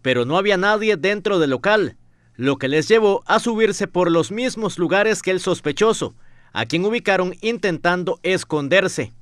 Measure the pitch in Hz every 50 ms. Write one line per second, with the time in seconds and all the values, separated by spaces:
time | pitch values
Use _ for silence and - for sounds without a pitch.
0 | _ 131 127 123 120 117 151 180 196 208 202 185 185 202 214 214 220 220 208 170
1 | 139 190 208 208 185 220 202 180 160 139 131 123 - 190 214 214 190 123 - -
2 | _ _ _ _ _ _ _ - 120 135 139 - - 131 139 156 147 - 220 226
3 | 214 202 196 - - - 180 226 - 240 226 214 226 202 196 - 202 185 - 175
4 | 180 170 165 165 160 - 196 220 247 254 233 208 220 190 - - 180 160 175 196
5 | 208 220 214 190 - 190 185 185 - 190 175 - - 151 143 - 202 226 214 -
6 | 151 113 - - - - - - - - _ 101 117 117 - 165 185 208 226 240
7 | - 202 196 185 185 180 156 - - 220 233 233 - 202 170 151 - 175 180 180
8 | 180 170 - - _ 175 185 180 - _ - 151 143 139 165 190 190 185 - -
9 | 127 110 - -